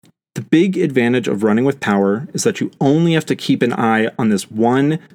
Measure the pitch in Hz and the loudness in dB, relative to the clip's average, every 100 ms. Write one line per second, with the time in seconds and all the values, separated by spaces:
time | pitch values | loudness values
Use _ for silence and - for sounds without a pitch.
0 | _ _ _ - - 160 196 180 165 127 | _ _ _ -16 0 2 2 0 -2 0
1 | 117 123 107 101 107 110 135 139 110 101 | 0 0 -2 -2 0 2 0 -2 0 2
2 | 98 107 147 - 120 - 110 - 139 156 | 2 0 -4 -4 -4 -2 -6 -2 0 2
3 | 170 160 151 135 - 135 120 - 113 110 | 2 0 -2 -4 -2 0 0 0 0 2
4 | 110 - 110 98 - 110 117 131 143 160 | 0 -2 0 -2 -4 -2 0 2 0 -2
5 | - | -8